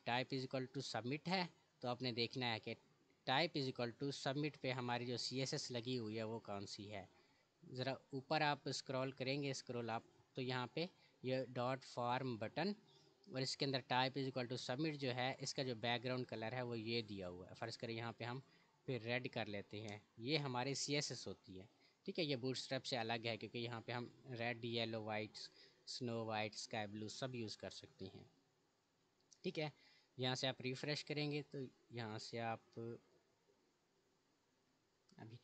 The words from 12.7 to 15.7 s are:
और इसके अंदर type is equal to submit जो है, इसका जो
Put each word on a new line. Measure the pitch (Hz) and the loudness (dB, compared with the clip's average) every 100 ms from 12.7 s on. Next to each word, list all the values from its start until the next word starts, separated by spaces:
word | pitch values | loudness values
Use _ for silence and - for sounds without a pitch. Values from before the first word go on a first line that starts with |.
| 208 - - - - - | 0 -8 -20 -20 -20 -6
और | 131 | -2
इसके | 135 - 139 | 0 2 2
अंदर | 131 - | 2 4
type | 123 131 135 | 6 6 4
is | 131 | 0
equal | 131 120 | 0 0
to | 127 | -2
submit | - 127 160 147 | 0 0 0 2
जो | 135 | 0
है, | 123 127 - | 2 2 0
इसका | 135 - | -2 0
जो | 131 | 0